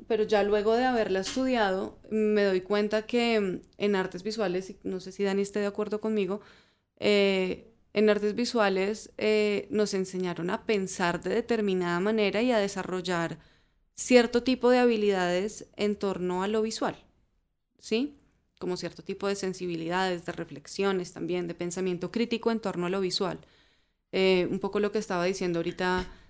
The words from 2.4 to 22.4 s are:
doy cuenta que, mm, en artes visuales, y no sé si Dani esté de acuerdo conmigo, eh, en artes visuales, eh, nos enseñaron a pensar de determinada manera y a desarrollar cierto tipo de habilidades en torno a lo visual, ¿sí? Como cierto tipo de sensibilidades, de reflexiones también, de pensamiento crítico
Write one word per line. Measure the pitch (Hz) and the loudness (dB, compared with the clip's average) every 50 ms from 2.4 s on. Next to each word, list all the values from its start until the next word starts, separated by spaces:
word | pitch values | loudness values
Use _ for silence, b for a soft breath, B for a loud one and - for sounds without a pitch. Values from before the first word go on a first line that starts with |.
| 202 | 4
doy | 196 190 185 | 4 2 0
cuenta | 185 - 208 208 214 208 214 220 214 | 0 0 0 0 0 0 0 -2 -2
que, | - - 240 233 233 226 214 | 0 0 0 2 2 2 2
mm, | 202 185 180 - - - _ - | 2 0 -2 -6 -8 -14 _ -2
en | 202 208 202 | 0 0 2
artes | 190 185 185 - 180 | 0 0 -2 -6 -8
visuales, | 175 220 214 226 208 180 175 185 190 - | -8 -6 -4 -2 -2 -2 -2 -4 -6 -8
y | 202 - - | -12 -10 -8
no | 190 190 185 | -6 -6 -6
sé | 180 190 | -8 -10
si | 185 - 202 | -6 -2 -2
Dani | 196 190 196 | 0 0 0
esté | 202 196 - 208 | 0 -2 -2 -2
de | 202 | -2
acuerdo | 202 202 214 208 202 214 214 | -2 -2 -4 -4 -4 -4 -4
conmigo, | - 220 220 208 190 180 196 208 b b b b b b b b b b _ - | -2 -2 0 0 0 0 -2 -6 b b b b b b b b b b _ -2
eh, | - 208 208 202 202 196 196 190 185 185 - - - - _ _ _ _ - | 2 4 4 6 6 4 4 2 2 0 -2 -6 -10 -16 _ _ _ _ 2
en | 208 214 214 | 4 4 4
artes | 208 208 208 214 202 | 4 4 2 0 0
visuales, | 214 240 233 - 233 208 196 190 185 190 202 220 214 - - - | 0 -2 0 2 2 4 4 4 2 0 0 -2 -4 -8 -14 -8
eh, | - 214 214 214 214 214 208 202 196 - - | -2 0 2 4 4 2 2 0 -2 -2 -2
nos | - 214 208 202 202 | 0 0 0 2 0
enseñaron | 190 185 190 190 180 185 175 170 - 170 180 | -2 -2 -2 -4 -4 -4 -4 -4 -4 -4 -4
a | 202 - - | -4 -4 -2
pensar | - 220 196 190 180 - - 185 175 170 170 - | -2 0 0 0 -2 -2 0 0 0 0 -2 -2
de | 185 | -2
determinada | 190 226 240 - 240 220 208 202 185 185 180 175 175 175 | -2 -2 0 0 0 0 0 0 0 0 0 0 0 0
manera | 185 214 226 220 208 196 190 208 240 | 2 2 2 2 2 2 2 2 2
y | 254 | 2
a | 240 214 | 2 2
desarrollar | 202 196 196 190 185 175 180 185 170 185 180 170 165 165 170 b b b b b b b b b _ _ _ | 2 0 -2 -4 -6 -4 -6 -4 -2 -2 -2 0 -2 -4 -6 b b b b b b b b b _ _ _
cierto | - - - 254 247 233 233 - 240 240 | -4 2 6 6 6 6 6 2 0 2
tipo | 262 254 247 - 247 | 2 0 2 4 4
de | 254 | 6
habilidades | 247 247 240 233 214 208 208 196 185 180 175 180 180 196 214 - - - - _ | 6 6 4 4 4 2 2 2 2 2 2 0 0 -2 -4 -6 -10 -12 -12 _
en | - 208 208 208 | -2 0 0 0
torno | 202 208 196 185 175 180 180 180 185 190 | 0 -2 -2 -2 -2 -2 -2 -2 -2 -2
a | |
lo | 202 214 220 | 0 0 0
visual, | 220 226 220 - 285 196 - - - _ _ _ _ _ _ _ _ _ _ _ _ _ _ _ | 0 0 -2 -2 -2 -4 -4 -6 -12 _ _ _ _ _ _ _ _ _ _ _ _ _ _ _
¿sí? | - - 214 226 277 294 - - _ _ _ _ _ _ _ _ | -4 -2 0 0 0 -2 -6 -12 _ _ _ _ _ _ _ _
Como | 185 180 180 | -6 -4 -4
cierto | 175 175 165 - - - | -4 -6 -8 -10 -10 -10
tipo | - 196 196 202 | -10 -8 -4 -2
de | 196 202 | -2 -2
sensibilidades, | 196 - 190 180 - 180 180 170 160 165 165 175 185 190 185 180 170 165 | -2 -2 -4 -4 -4 -6 -6 -6 -4 -4 -2 -2 0 0 0 -2 -4 -6
de | - 170 | -8 -8
reflexiones | 170 165 - 143 139 - - - - 196 196 196 185 180 175 - | -8 -10 -10 -12 -14 -14 -8 -4 -2 0 0 0 0 -2 -6 -8
también, | 175 170 165 180 180 175 | -8 -6 -4 -2 -4 -4
de | 170 170 | -6 -6
pensamiento | - 175 175 170 190 185 185 180 170 180 175 | -6 -6 -6 -4 -2 -2 -2 -2 -2 -4 -4
crítico | - 226 240 233 233 220 | -2 -2 -2 0 -2 -2